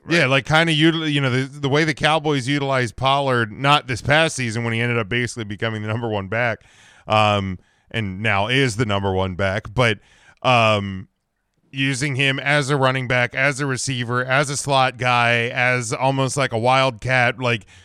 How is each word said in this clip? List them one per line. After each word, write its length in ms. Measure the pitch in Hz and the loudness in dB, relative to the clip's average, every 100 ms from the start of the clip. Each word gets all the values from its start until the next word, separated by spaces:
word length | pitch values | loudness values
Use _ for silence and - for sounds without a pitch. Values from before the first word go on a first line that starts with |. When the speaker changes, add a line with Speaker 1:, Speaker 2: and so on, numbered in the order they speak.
Speaker 1:
right? 140 | - 170 | -2 2
Speaker 2:
Yeah, 80 | 131 | 4
like, 180 | 135 - | 2 2
kinda 260 | 156 165 | 2 2
util-, 380 | 151 165 165 156 | 4 4 2 0
you 100 | 143 | 0
know, 100 | 135 | 2
the, 140 | 123 135 143 | 0 -2 -4
the 100 | 143 | 0
way 140 | 143 | 2
the 100 | 160 | 0
Cowboys 520 | 139 151 160 151 143 123 | 0 0 0 0 -2 0
utilized 480 | 143 139 135 120 | -2 0 0 -2
Pollard, 560 | - 131 139 139 123 110 | -2 0 0 2 0 0
not 360 | 104 139 147 120 | -2 2 2 0
this 120 | 120 | -6
past 340 | - 147 160 - | 2 2 2 0
season 260 | 123 110 | -4 -2
when 100 | 117 | -2
he 80 | 113 | -2
ended 180 | 120 117 | 0 -2
up 100 | 104 | -2
basically 360 | 120 120 - | -2 -4 -6
becoming 380 | 104 104 113 110 | -10 -6 -6 -4
the 60 | 107 | -4
number 200 | 110 117 | -4 -2
one 200 | 104 95 | -4 -4
back, 340 | 110 120 107 _ _ - _ - | -2 -2 -4 _ _ -20 _ 0
um, 500 | 107 107 104 95 92 _ _ _ | 4 4 4 0 -6 _ _ _
and 300 | - 104 92 | -6 -6 -2
now 240 | 110 98 104 | 0 0 2
is 300 | 127 135 104 | 2 0 0
the 100 | 117 | 0
number 260 | 101 98 | 0 0
one 220 | 95 95 | 0 -2
back, 380 | 87 98 98 - | -2 -2 -2 -6
but, 240 | 104 120 107 _ _ _ _ | 0 0 0 _ _ _ _
um, 680 | - 123 110 107 101 95 - _ _ _ _ _ _ | 0 4 4 2 -2 -8 -12 _ _ _ _ _ _
using 420 | 135 135 135 147 | -4 -2 -2 -2
him 240 | 131 139 135 | 0 0 0
as 320 | 135 147 131 | 0 0 2
a 60 | 143 | 2
running 320 | 131 131 123 | 2 2 -2
back, 260 | 123 120 | 0 0
as 240 | 135 139 139 | 0 -2 0
a 60 | 143 | -4
receiver, 580 | 127 - 127 117 123 | -4 -4 -4 -4 -4
as 240 | 127 131 147 | 0 0 0
a 80 | 143 | -4
slot 400 | - 135 131 127 | 0 2 2 0
guy, 520 | 127 123 117 120 117 | 0 2 2 2 0
as 440 | 127 127 123 113 | 0 0 0 -2
almost 440 | 123 131 135 131 131 | -2 0 0 -2 -2
like 160 | 127 | -2
a 60 | 113 | 0
wildcat, 840 | 120 131 131 110 123 127 123 123 | 2 4 2 -2 -2 2 2 0
like, 260 | 123 117 - - | -2 -2 -6 -20